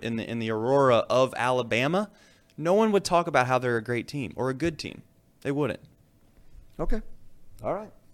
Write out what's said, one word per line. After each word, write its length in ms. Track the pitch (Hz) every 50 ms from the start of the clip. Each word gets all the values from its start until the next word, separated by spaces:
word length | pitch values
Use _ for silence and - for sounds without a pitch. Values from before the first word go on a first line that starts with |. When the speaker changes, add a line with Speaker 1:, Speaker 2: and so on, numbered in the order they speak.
| -
Speaker 1:
in 120 | 117 117
the, 120 | 113 101 -
in 100 | 117 117
the 120 | 113 110
aurora 460 | 110 107 110 127 135 139 139 131 120 110 - -
of 240 | 113 127 131 127 -
Alabama, 720 | - 120 127 127 127 117 113 107 113 131 147 170 196 214 - - _ _ _ _ _ _ _ _
no 160 | - 151 170 190
one 180 | 214 226 220
would 120 | 202 196 -
talk 220 | - 180 170 170
about 200 | 165 147 131 123
how 100 | 123 131 127
they're 180 | 127 123 120
a 60 | 113 107
great 240 | 117 120 120 -
team 260 | - - 143 127 104 -
or 140 | - 120 131
a 40 | 131
good 240 | 127 156 170 156
team. 260 | - - 95 - - - _ _ _ _ _ _ _
They 100 | - 143
wouldn't. 280 | 139 143 147 117 - - - - _ _ _ _ _ _ _ _ _ - - - - - - - - -
Speaker 2:
Okay. 220 | 175 - 233 214 - - - - - - - - - - - - -
All 100 | 120 165
right. 180 | 202 220 196 - - - -